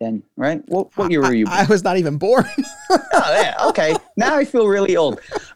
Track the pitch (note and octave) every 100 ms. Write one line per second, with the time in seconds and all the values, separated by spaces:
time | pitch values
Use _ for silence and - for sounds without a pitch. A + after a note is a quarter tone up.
0 | A2+ G#2+ - - C3+ E3 - F3 F#3+ -
1 | F#3 E3 C3+ A#2 G#2 F3+ G3 G#3 F#3+ F#3
2 | E3 D3 F#3+ B3+ G#5 - - - - F4+
3 | - - D#3+ F3+ E3 - C#3+ F3 D#3 D#3
4 | - - B3 D4+ C#4+ B3 G#3+ G3+ G3 F3
5 | D3+ - - G#4+ -